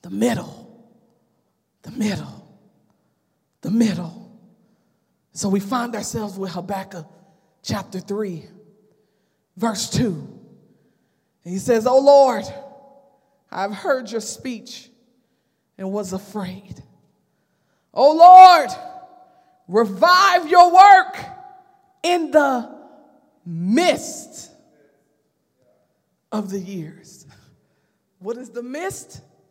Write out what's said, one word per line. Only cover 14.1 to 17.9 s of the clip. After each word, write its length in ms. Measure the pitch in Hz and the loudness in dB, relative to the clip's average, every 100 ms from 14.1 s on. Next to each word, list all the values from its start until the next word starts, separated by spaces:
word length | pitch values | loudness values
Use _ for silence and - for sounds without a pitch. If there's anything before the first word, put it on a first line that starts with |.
your 100 | 226 | -10
speech 720 | 208 - 262 226 - - - _ _ _ _ _ _ _ _ - | -10 -14 -14 -14 -16 -20 -20 _ _ _ _ _ _ _ _ -14
and 120 | 190 | -10
was 220 | 202 196 | -8 -8
afraid. 680 | 190 - 214 185 190 - - - _ _ _ _ _ _ _ _ _ _ | -12 -10 -12 -12 -16 -20 -20 -20 _ _ _ _ _ _ _ _ _ _